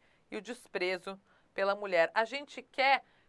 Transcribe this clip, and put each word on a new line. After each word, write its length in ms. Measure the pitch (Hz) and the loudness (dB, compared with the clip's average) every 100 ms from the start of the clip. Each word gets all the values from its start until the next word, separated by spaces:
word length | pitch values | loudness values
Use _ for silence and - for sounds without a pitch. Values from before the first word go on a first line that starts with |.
| _ _ _ | _ _ _
e 80 | 214 | -12
o 40 | |
desprezo 800 | 196 240 - 190 180 190 - 196 _ _ _ | -10 -14 -10 -4 -2 -4 -8 -14 _ _ _
pela 200 | - 196 | -2 -2
mulher. 380 | 202 202 175 165 | -2 0 2 2
A 120 | 214 220 | 2 -2
gente 360 | 277 285 - | -4 -10 -16
quer 420 | - - 269 269 - _ | -8 0 2 2 0 _